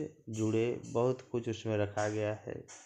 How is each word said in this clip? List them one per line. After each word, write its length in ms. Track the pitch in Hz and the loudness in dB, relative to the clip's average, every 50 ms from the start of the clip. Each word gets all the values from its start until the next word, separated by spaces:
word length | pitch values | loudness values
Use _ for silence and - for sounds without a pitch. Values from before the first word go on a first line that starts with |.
| 151 - - - _ - | 0 -4 -8 -14 _ -8
जुड़े 360 | 110 110 110 110 110 113 117 120 123 127 120 | -2 0 2 4 4 4 2 2 0 -2 -6
बहुत 340 | 117 117 117 120 131 127 127 - - - | -2 0 2 4 4 2 0 -4 -4 -4
कुछ 160 | 120 113 117 | -2 -2 -2
उसमें 280 | 110 - - 113 107 104 | -4 -2 -2 0 2 2
रखा 280 | 104 98 101 104 104 107 | 2 0 0 0 0 0
गया 240 | 107 107 107 104 107 107 - | 0 0 0 0 -2 -4 -6
है, 80 | - - - - - - - - | -8 -10 -10 -12 -14 -18 -20 -20